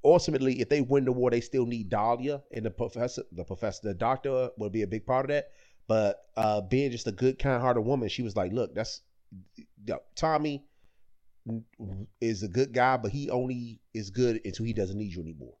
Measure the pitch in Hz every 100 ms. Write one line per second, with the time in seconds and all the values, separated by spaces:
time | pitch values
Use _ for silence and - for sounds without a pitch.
0 | 143 170 - 147 131 123 113 147 127 143
1 | 131 127 123 120 - 135 120 117 98 107
2 | 110 123 131 143 - - 107 - 117 110
3 | 123 - - 85 90 95 107 107 107 92
4 | 113 131 139 131 123 - 104 107 98 113
5 | - 127 139 147 - - - - - 110
6 | 104 - - - 110 107 92 127 139 117
7 | - 98 127 131 139 123 127 120 110 135
8 | 110 - 117 101 90 117 110 104 110 -
9 | _ _ _ 95 92 - - - 104 76
10 | - - 160 151 151 139 - _ - _
11 | - - - - - 113 113 _ 101 95
12 | 104 _ 113 101 98 101 135 123 127 127
13 | 110 139 143 123 127 123 120 113 _ 113
14 | 101 101 123 110 101 92 113 110 95 101
15 | 104 87 80 78 62 -